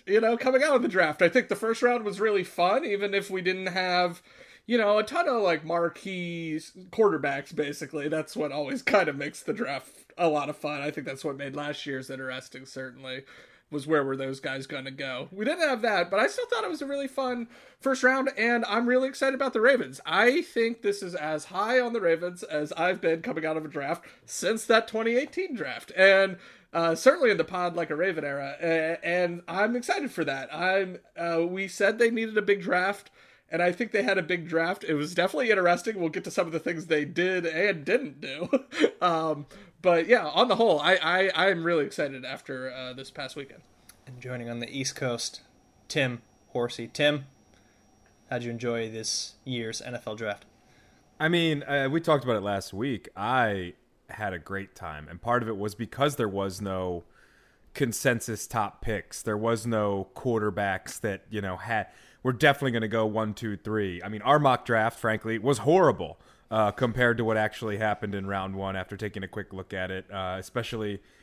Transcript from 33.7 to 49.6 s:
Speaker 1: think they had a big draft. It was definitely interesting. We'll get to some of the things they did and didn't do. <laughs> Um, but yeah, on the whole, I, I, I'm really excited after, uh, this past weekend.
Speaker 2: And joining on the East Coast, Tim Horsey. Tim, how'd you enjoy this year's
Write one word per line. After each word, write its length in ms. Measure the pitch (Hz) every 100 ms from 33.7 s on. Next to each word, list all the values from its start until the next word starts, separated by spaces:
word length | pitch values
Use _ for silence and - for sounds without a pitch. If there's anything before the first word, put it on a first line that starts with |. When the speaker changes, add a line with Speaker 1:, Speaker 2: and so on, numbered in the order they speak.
Speaker 1:
think 200 | 175 226
they 100 | 208
had 140 | 196 190
a 60 |
big 260 | 170 175 165
draft. 340 | 165 165 190
It 120 | -
was 200 | 147 151
definitely 360 | 170 180 302 240
interesting. 500 | 196 175 175 226 202
We'll 80 | 165
get 160 | 180
to 60 | 170
some 160 | - 165
of 60 |
the 40 | 160
things 280 | 170 165 165
they 180 | 151
did 400 | 147 165 185 185 170
and 400 | 160 202 175 139
didn't 340 | 247 202 135
do. 280 | - 151 175
<laughs> 60 | 262 - - - -
Um, 440 | 180 160 160 147 139 - - -
but 240 | 180 170 165
yeah, 200 | 233 156
on 200 | 156 247
the 80 |
whole, 240 | 196 226 156
I, 160 | 156
I, 540 | 185 156 185 190 156 196
I'm 160 | 170
really 200 | 165 170
excited 400 | 139 - 143 131
after, 480 | 127 131 - 131 131
uh, 200 | 127 127
this 180 | 127 135
past 240 | - 131
weekend. 280 | 147 135 - _ _ - - -
Speaker 2:
And 140 | 123
joining 280 | 127 123 120
on 120 | 117
the 100 | 117
East 240 | 139 131
Coast, 460 | - 131 117 - - _ _ _ _ -
Tim 340 | 156 131 120 - _ _
Horsey. 380 | 123 120 - 117
Tim, 340 | - 147 147 135 _ _ _ _ _ _ _ _ _ -
how'd 140 | 123
you 80 | 120
enjoy 360 | 117 120 117 113
this 460 | 110 113 - - -
year's 380 | 131 120